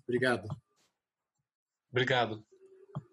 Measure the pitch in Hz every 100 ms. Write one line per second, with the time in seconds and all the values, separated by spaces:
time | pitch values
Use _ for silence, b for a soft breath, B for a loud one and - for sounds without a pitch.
0 | - 120 127 117 107 - _ _ _ _
1 | _ _ _ _ _ _ _ _ _ 123
2 | 127 123 113 107 - - - - - -
3 | -